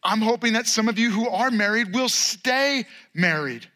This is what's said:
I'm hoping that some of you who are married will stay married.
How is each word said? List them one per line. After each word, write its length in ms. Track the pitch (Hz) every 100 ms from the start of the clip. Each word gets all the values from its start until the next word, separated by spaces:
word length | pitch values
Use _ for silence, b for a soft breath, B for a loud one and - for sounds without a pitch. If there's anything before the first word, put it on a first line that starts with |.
I'm 180 | - 214
hoping 320 | 220 233 233
that 120 | 220 233
some 220 | - 220
of 100 | 208
you 120 | 233
who 180 | 196 233
are 220 | 190 247
married 440 | 226 208 214 226
will 140 | 208 254
stay 760 | - - - - 254 277 277 - B B
married. 540 | 156 175 156 143 117 -